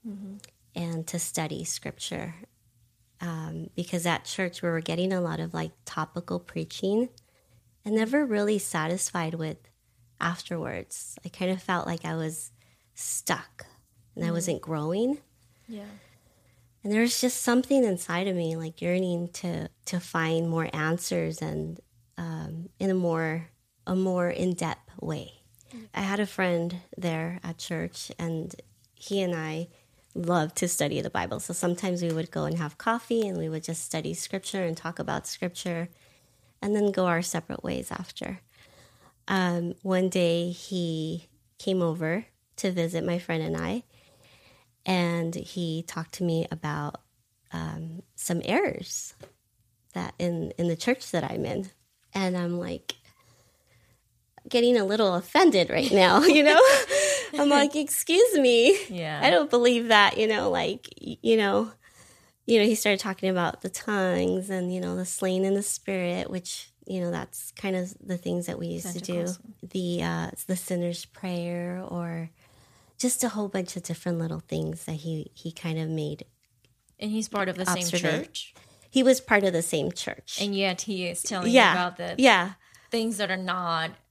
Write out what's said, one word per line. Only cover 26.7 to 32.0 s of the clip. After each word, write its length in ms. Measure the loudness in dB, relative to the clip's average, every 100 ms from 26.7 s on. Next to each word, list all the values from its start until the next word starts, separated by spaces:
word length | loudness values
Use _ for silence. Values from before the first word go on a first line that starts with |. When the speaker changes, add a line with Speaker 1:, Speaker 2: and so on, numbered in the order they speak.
| -6 -12 -6
Speaker 2:
there 440 | -4 -2 -6 -8
at 160 | -10 -10
church, 540 | -8 -6 -6 -10 -14 -8
and 380 | -6 -6 -8 -14 -20 _ _
he 260 | _ -4 -2
and 120 | -2
I 340 | -2 -4 -6 -8 _ _ _ _
loved 420 | -6 0 2 2 -2
to 100 | -2
study 340 | 0 -2 -2
the 100 | -2
Bible. 280 | -4 -4 -6
So 140 | -6
sometimes 500 | -2 -2 0 -2 -2